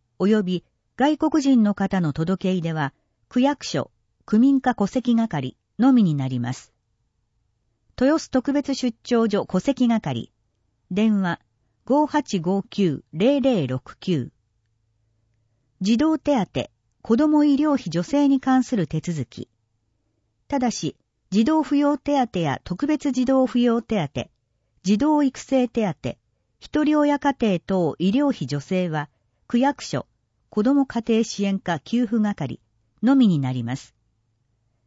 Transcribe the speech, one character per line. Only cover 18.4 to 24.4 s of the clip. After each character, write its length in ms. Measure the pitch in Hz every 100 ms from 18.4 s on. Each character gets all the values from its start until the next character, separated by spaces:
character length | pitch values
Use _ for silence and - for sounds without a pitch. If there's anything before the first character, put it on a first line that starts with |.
| 262 262
す 140 | 240 226
る 100 | 160
手 140 | 160
続 240 | - 160
き。 240 | 123 - - _ _ _ _ _ _ _ _ _ -
た 140 | 285
だ 100 | 247
し、 260 | - 156 - _ _ _
児 140 | 190
童 180 | 226 311
扶 120 | 294
養 240 | 285 285 294
手 260 | - 285
当 140 | 247 185
や 220 | 160 131
特 240 | - 175 285
別 240 | 302 294
児 140 | 254
童 200 | 254 269 262
扶 120 | 247
養 240 | 240 233
手 260 | 226 220 -
当、 220 | - - _